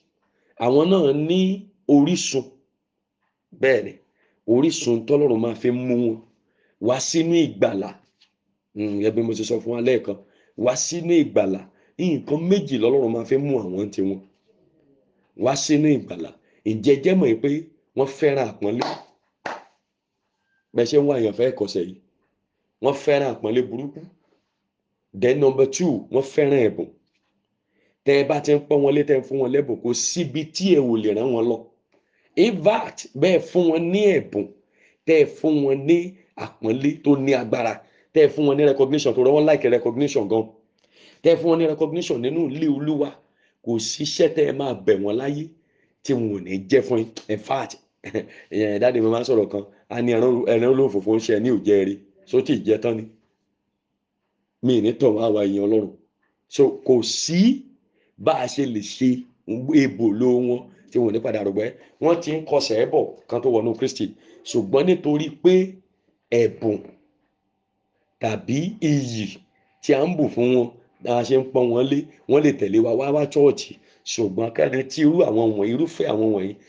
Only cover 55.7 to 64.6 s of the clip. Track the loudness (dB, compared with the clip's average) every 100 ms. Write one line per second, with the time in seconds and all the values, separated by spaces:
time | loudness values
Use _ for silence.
55.7 | 0 -2 -10 _ _ _ _ _ 2 2
56.7 | 2 2 2 2 -6 -2 2 2 2 -6
57.7 | _ _ _ _ _ -2 -2 -4 -4 -4
58.7 | -4 -8 -2 0 0 -6 _ -10 -8 0
59.7 | 2 2 0 0 2 2 2 0 -4 -8
60.7 | -20 _ -2 0 -2 -4 -4 -2 -4 -6
61.7 | -8 -20 -4 0 0 -2 -6 -2 -2 0
62.7 | -2 0 0 -2 -8 -8 -4 0 0 0
63.7 | -2 -4 -4 -8 -10 _ -20 -6 -4